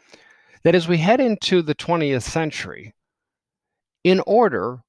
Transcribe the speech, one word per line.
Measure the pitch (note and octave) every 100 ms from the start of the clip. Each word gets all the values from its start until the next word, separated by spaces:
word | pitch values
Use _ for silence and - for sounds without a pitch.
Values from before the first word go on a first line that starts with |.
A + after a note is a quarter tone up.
| _ - _ _ _ _
that | E3+ F3
as | E3
we | E3+
head | E3 B3
into | B3+ G#3 - F3+
the | D#3
twentieth | D3 - E3+ D3 C3
century, | - D#3+ D#3 - - - A2 - _ _ _ _ _ _ _ _ _ _
in | F3 F#3 -
order, | A3 A3 A2+ G#2 B2+